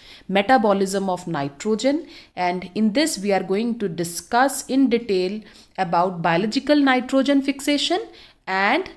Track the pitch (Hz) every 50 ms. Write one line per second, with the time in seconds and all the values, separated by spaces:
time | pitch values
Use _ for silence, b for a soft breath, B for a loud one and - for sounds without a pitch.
0 | B B B B B - 190 196 202 - 262 254 220 214 196 196 196 190 190 196
1 | 196 190 180 175 180 170 165 147 139 139 143 - - 214 220 214 233 262 285 320
2 | B B B B B B B - 180 180 180 185 180 190 - 208 220 220 196 285
3 | 311 311 - 196 190 202 196 185 185 175 190 202 226 240 226 233 208 190 165 156
4 | 175 170 170 - - - - 233 262 277 277 - - - 247 269 269 247 226 233
5 | 233 - 196 185 180 185 202 214 214 B B B B B B - 190 175 175 170
6 | 175 190 180 170 165 185 165 170 202 214 214 277 262 269 302 302 277 269 254 254
7 | 247 254 - 269 269 277 285 277 269 285 269 277 - - 294 285 - - 330 392
8 | 453 B B B B B B B _ - 190 190 196 208 247 330 381 - -